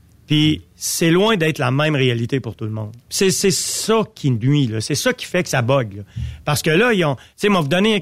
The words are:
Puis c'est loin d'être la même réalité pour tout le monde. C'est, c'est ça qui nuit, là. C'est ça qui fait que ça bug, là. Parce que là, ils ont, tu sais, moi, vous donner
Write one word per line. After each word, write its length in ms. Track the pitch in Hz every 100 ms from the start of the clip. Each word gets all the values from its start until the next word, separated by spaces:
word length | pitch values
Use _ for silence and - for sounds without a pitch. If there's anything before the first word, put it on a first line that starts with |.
| _ _ -
Puis 340 | 151 151 - - -
c'est 340 | - - 165
loin 260 | 170 214 214
d'être 220 | 160 151
la 140 | 123
même 240 | 135 156 143
réalité 420 | 127 117 117 135
pour 160 | 117
tout 100 | -
le 60 | 107
monde. 220 | 110 107 117 _
C'est, 240 | - 196
c'est 180 | - 196
ça 540 | - - - - 220 196
qui 160 | - 143
nuit, 380 | 117 127 147 123
là. 120 | 110
C'est 140 | -
ça 180 | 147 254
qui 140 | - -
fait 160 | 180
que 60 | 175
ça 140 | 135
bug, 340 | 117 139 110 101
là. 60 | 101 - - -
Parce 180 | - 147
que 80 | 165
là, 220 | 160 247
ils 120 | 202
ont, 120 | 156 131
tu 60 | - -
sais, 100 | 208
moi, 120 | 190
vous 60 | 139
donner 300 | 175 214 208